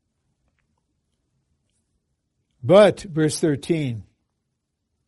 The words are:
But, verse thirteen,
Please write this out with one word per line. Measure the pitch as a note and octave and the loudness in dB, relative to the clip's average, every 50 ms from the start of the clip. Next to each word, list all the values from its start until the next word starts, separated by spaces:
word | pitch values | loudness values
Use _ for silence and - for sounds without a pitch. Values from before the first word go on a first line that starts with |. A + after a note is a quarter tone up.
| _ _ _ _ _ _ _ _ _ _ _ _ _ _ _ _ _ _ _ _ _ _ _ _ _ _ _ _ _ _ _ _ _ _ _ _ _ _ _ _ _ _ _ _ _ _ _ _ _ _ _ - | _ _ _ _ _ _ _ _ _ _ _ _ _ _ _ _ _ _ _ _ _ _ _ _ _ _ _ _ _ _ _ _ _ _ _ _ _ _ _ _ _ _ _ _ _ _ _ _ _ _ _ -10
But, | B2 A#2 F3 G3+ G#3+ F#3 - - | 0 4 6 6 6 6 2 -2
verse | - G3+ D3+ D#3 D#3 D3+ - - | -10 -10 -4 -2 -2 -2 -2 -2
thirteen, | - D#3+ C#3+ B2+ - - E3+ D#3+ D3 B2+ A#2 G#2 - _ _ _ _ _ _ _ _ _ _ _ _ _ _ _ _ _ _ _ _ | -2 -2 -4 -4 -4 -6 -6 -4 -4 -8 -8 -10 -14 _ _ _ _ _ _ _ _ _ _ _ _ _ _ _ _ _ _ _ _